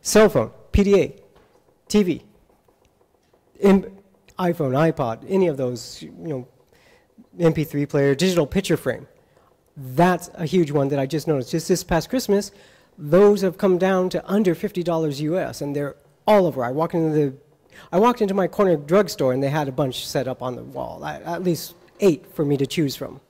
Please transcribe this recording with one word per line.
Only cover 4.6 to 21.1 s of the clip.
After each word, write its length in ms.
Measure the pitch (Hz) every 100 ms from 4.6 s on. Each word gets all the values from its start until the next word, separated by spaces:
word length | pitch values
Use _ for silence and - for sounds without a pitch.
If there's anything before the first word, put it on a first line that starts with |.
| 143 131 160
iPod, 320 | 156 127 113 -
any 200 | 190 180
of 100 | 139
those, 460 | 127 123 - -
you 100 | 156 -
know, 320 | 170 135 120 _ _ _ _ _ _ _ - 175
M 120 | 170
P 120 | 156
three 240 | 147 143 143
player, 260 | 151 139
digital 320 | 135 185 175 147
picture 320 | 190 190 160
frame. 300 | 139 113 - _ _ _ _ _ _ -
That's 540 | 131 127 175 180 - -
a 100 | 160
huge 240 | 180 156
one 200 | 147 139
that 100 | 143
I 80 | 131
just 200 | 156 139
noticed. 220 | 147 120
Just 180 | 170 -
this 160 | 180
past 280 | - 165 -
Christmas, 400 | 262 - 202 202 - - _ _ -
those 460 | 147 175 208 208
have 160 | 190 165
come 220 | 202 180
down 300 | 185 190 185
to 120 | 180 -
under 220 | 196 196
fifty 300 | 165 208 -
dollars 360 | 175 165 160 139
U 200 | 151 180
S, 220 | 135 117
and 140 | 143 143
they're 200 | 143 - _ _ -
all 180 | 214 175
over. 180 | 131
I 60 | 120
walked 240 | 135 165
into 160 | 175 160
the, 240 | 156 147 131 _ _ _ - -
I 60 | 175
walked 240 | 233 240
into 140 | 202 196
my 120 | 180
corner 300 | - 196 160
drugstore, 560 | 143 185 208 - 135
and 80 | 127
they 80 | 139
had 180 | 151 139
a 40 |
bunch 340 | 127 139 120 -
set 220 | 151 127
up 160 | 127
on 120 | 127 120
the 80 |
wall, 400 | 123 135 123 -
at, 200 | 147